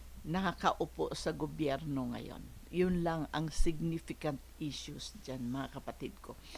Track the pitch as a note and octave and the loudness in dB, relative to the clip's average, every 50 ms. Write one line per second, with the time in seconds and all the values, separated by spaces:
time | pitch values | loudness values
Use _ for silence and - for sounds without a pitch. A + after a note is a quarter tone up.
0 | - - - - - D#3 D#3+ F#3+ F#3+ F3+ E3 - - F#3 - - E3+ D#3+ - - | -12 -12 -12 -8 -4 -2 0 2 2 2 2 4 4 4 6 4 2 0 2 0
1 | - - - - - E3 D#3 D#3 D#3 D3+ D3 D#3+ D#3 C#3 C3+ C3+ D#3+ C#3+ C#3 C3+ | 0 2 0 0 0 0 0 0 0 -2 0 2 2 4 2 2 0 0 0 0
2 | B2+ B2 A#2 A2+ A#2+ - - - - - - - - - - E3+ F3+ F#3 F3+ F3 | 0 0 -2 -2 -4 -6 -8 -10 -10 -12 -12 -14 -10 0 2 4 6 6 6 4
3 | E3+ E3+ E3 D#3+ D3+ - - D3+ D#3+ D#3 - - - E3+ E3 D3+ E3 E3 E3 E3 | 4 4 4 2 0 0 0 0 0 2 2 4 4 4 4 4 2 0 0 0
4 | - - D#3+ - - D3+ C#3+ C3 - - - - D#3+ D3 C3 - - - D3 C3+ | -2 -6 -6 -2 -2 -2 -2 -2 -4 -10 -8 -6 -4 -4 -4 -4 -6 -8 -8 -8
5 | - - - G#2+ - C3+ C3 C3 B2 A#2+ B2+ C3+ C3+ B2+ - C#3 - - - - | -8 -10 -10 -10 -8 -6 -4 -2 -2 0 0 0 -2 -4 -6 -8 -6 -8 -6 -6
6 | C3+ A#2+ - - - - - - - - - | -6 -6 -6 -8 -12 -12 -12 -12 -12 -14 -12